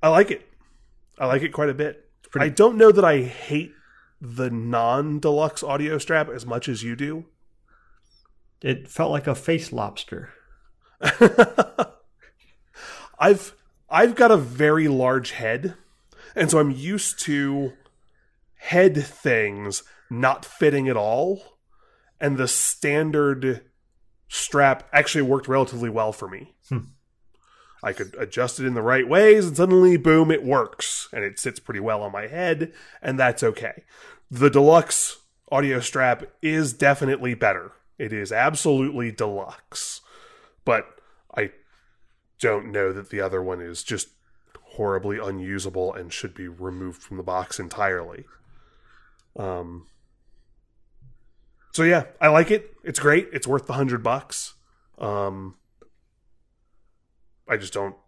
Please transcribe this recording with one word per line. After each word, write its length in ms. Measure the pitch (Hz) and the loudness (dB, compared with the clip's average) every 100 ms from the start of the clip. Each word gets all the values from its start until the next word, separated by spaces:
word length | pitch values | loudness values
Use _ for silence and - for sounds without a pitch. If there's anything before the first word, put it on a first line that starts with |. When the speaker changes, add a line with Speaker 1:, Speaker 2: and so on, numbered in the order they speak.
Speaker 1:
I 60 | 156 | 6
like 220 | 160 208 | 6 4
it. 160 | - _ _ _ _ _ _ _ _ | 0 _ _ _ _ _ _ _ _
I 80 | 131 | -2
like 140 | 135 | -2
it 100 | 156 | -2
quite 160 | - 147 | -4 -4
a 40 | |
bit. 360 | 135 151 - _ _ _ | -2 -6 -8 _ _ _
Speaker 2:
Pretty 160 | 143 147 | -4 -2
Speaker 1:
I 20 | |
don't 260 | 139 214 226 | 4 4 8
know 160 | 220 | 8
that 120 | 202 | 10
I 180 | 185 143 | 6 4
hate 500 | 123 117 - 147 170 _ _ _ _ _ | 0 -8 -6 -6 -6 _ _ _ _ _
the 300 | 127 120 127 | -18 -6 -6
non-deluxe 1120 | 117 113 120 117 127 151 151 151 147 156 156 | -4 -4 0 0 0 -2 -2 0 0 0 -4
audio 340 | 143 143 147 156 | -6 -4 -4 -6
strap 320 | - 160 151 | -2 -2 -2
as 160 | 123 | -8
much 240 | 117 117 131 | -8 -8 -6
as 140 | 117 | -8
you 140 | 113 117 | -8 -8
do. 280 | 143 156 165 _ _ _ _ _ _ _ _ _ _ _ _ _ | -8 -10 -14 _ _ _ _ _ _ _ _ _ _ _ _ _
Speaker 2:
It 280 | 135 131 - | -6 -6 -8
felt 220 | - 165 | -6 -2
like 140 | 143 143 | -2 -4
a 80 | |
face 380 | 135 - 165 165 | -6 -2 -4 -4
lobster. 580 | 131 104 - - - - - _ - _ _ _ _ | -8 -8 -8 -14 -14 -16 -20 _ -20 _ _ _ _
Speaker 1:
<laughs> 260 | - - 233 - 233 - - - - _ _ _ - _ _ _ _ - - - - _ | -4 6 6 8 4 4 -2 -2 -6 _ _ _ -20 _ _ _ _ -20 -20 -20 -20 _
I've, 360 | 165 202 - - _ _ _ | 4 4 0 -20 _ _ _
I've 260 | 160 226 | 4 4
got 160 | 240 240 | 6 6
a 60 | 214 | 6
very 520 | 127 123 151 156 156 | 2 0 2 4 2
large 440 | 135 127 131 123 | 2 2 0 -4
head, 420 | - 113 120 170 - _ _ _ - - | -8 -4 -4 -6 -10 _ _ _ -20 -12
and 160 | - - | -2 2
so 80 | 160 | 4
I'm 120 | 147 | 2
used 480 | 131 151 202 - - | 0 -6 -6 -6 -6
to 520 | - 147 139 139 139 - _ _ _ _ _ _ _ _ | -4 -2 -2 -4 -6 -10 _ _ _ _ _ _ _ _
head 480 | - 175 190 147 | -2 4 4 4
things 800 | 139 - 147 117 104 101 101 98 - _ _ | -6 -6 -2 0 0 -4 -8 -8 -10 _ _
not 340 | 117 131 139 | 0 0 0
fitting 440 | - - 151 139 131 | -6 0 2 2 0
at 80 | 117 | -2
all, 600 | 104 117 170 196 - _ _ _ _ _ _ _ | 0 -2 -2 -4 -10 _ _ _ _ _ _ _
and 160 | 143 135 | -4 -2
the 120 | 127 | -2
standard 1120 | - - - 139 147 160 151 143 135 131 117 _ _ _ _ _ _ _ | -2 -4 -4 -2 -2 0 0 0 0 -4 -6 _ _ _ _ _ _ _
strap 600 | - - 147 139 131 - | -10 -4 2 4 2 2
actually 300 | 147 147 156 | 2 2 0
worked 260 | 135 135 - | 0 0 0
relatively 420 | 131 127 120 117 | 0 0 -2 -6
well 220 | 110 110 | -2 -4
for 160 | 104 98 | -6 -12
me. 260 | 98 - _ _ | -14 -18 _ _
Speaker 2:
Hmm. 100 | 127 98 _ _ _ _ _ _ _ _ _ | -8 -8 _ _ _ _ _ _ _ _ _
Speaker 1:
I 100 | - | -10
could 220 | 98 95 - | -8 -12 -10
adjust 400 | 107 - 123 - | -10 -4 -4 -4
it 80 | 131 | -4
in 80 | |
the 80 | 123 | -2
right 240 | 113 131 123 | 0 0 2
ways, 400 | 165 214 214 180 | 6 8 8 6
and 100 | 143 | 2
suddenly, 400 | 185 185 185 170 | 4 6 6 6
boom, 340 | 156 160 160 | 4 4 4
it 120 | 156 | 2
works, 680 | 131 135 110 - - - - | 2 0 0 -6 -10 -8 -10
and 100 | - | -6
it 160 | 101 101 | -6 -6
sits 220 | 131 107 | -8 -8
pretty 200 | _ 101 | _ -8
well 220 | 107 107 | -4 -4
on 80 | 104 | -4
my 160 | 101 107 | -8 -10
head, 460 | 156 180 156 165 - - - | -6 -2 -2 -4 -10 -20 -12
and 160 | - 131 | -6 0
that's 240 | 127 117 | 0 2
okay. 420 | 120 107 117 - _ - - - _ | -2 -2 -10 -14 _ -20 -20 -20 _
The 200 | 120 139 | 2 4
deluxe 680 | 139 143 165 160 - - - _ _ _ | 8 8 8 6 -4 -4 -8 _ _ _
audio 260 | 139 143 127 | -2 0 -2
strap 440 | 120 139 127 120 135 _ | -4 -2 0 0 -4 _
is 300 | 156 156 147 | -4 -2 -2
definitely 600 | 117 143 139 135 135 123 | 0 2 2 0 -2 -4
better. 380 | 117 110 92 90 _ _ _ | 0 0 0 -8 _ _ _
It 140 | 110 | -8
is 200 | 107 98 | -8 -6
absolutely 800 | 110 131 151 165 135 135 113 117 | 0 0 0 0 0 0 -4 -8
deluxe, 880 | 107 107 101 95 - _ - - - _ - - _ _ _ | -6 -6 -6 -12 -16 _ -14 -12 -14 _ -20 -20 _ _ _
but 220 | - 113 - _ _ _ _ - | -2 -2 -2 _ _ _ _ -6
I 160 | 101 - _ _ _ _ _ _ _ _ | -6 -8 _ _ _ _ _ _ _ _
don't 320 | 123 104 110 | -2 -2 -4
know 200 | 101 95 | -4 -4
that 180 | 95 101 | -4 -10
the 100 | 101 | -8
other 220 | 95 92 | -6 -4
one 180 | 92 90 | -6 -8
is 240 | 87 85 | -12 -14
just 240 | - 107 - _ _ _ _ - | -10 -10 -10 _ _ _ _ -20
horribly 580 | _ - 104 98 101 104 | _ -6 -4 -4 -4 -8
unusable 760 | 107 98 92 98 92 92 92 | -8 -10 -8 -8 -8 -6 -6
and 180 | 95 87 | -6 -12
should 220 | - - | -12 -14
be 140 | 87 92 | -14 -18
removed 540 | 85 92 90 92 87 | -12 -12 -10 -12 -14
from 160 | - 95 | -16 -14
the 40 | |
box 380 | 92 92 90 - | -6 -6 -6 -10
entirely. 640 | 90 - 101 92 85 92 135 _ _ - _ _ _ _ _ _ _ - | -12 -4 -4 -4 -8 -16 -20 _ _ -20 _ _ _ _ _ _ _ -12
Um, 480 | 98 90 87 87 82 _ _ _ _ - _ _ _ _ _ _ - - _ _ _ _ _ | -10 -10 -12 -16 -20 _ _ _ _ -20 _ _ _ _ _ _ -20 -20 _ _ _ _ _
so 100 | - | -2
yeah, 220 | 160 170 - - | 2 2 0 0
I 80 | 156 | 4
like 220 | 156 156 | 6 4
it. 240 | 202 - - | 0 -2 -18
It's 160 | - 131 | -10 -2
great. 300 | 147 156 196 | 2 2 0
It's 140 | 143 127 | -10 -2
worth 200 | 135 - | -4 -2
the 80 | |
hundred 280 | 127 135 123 | -4 -4 -2
bucks. 520 | 113 131 - - - - _ _ _ _ | -2 -4 -6 -14 -14 -18 _ _ _ _
Um, 560 | 104 104 101 98 95 95 _ _ _ _ _ _ _ _ _ _ _ _ _ _ _ _ _ _ _ | -8 -6 -6 -8 -16 -20 _ _ _ _ _ _ _ _ _ _ _ _ _ _ _ _ _ _ _
I 80 | 113 | -8
just 160 | 95 | -6
don't 240 | 101 98 95 | -8 -8 -12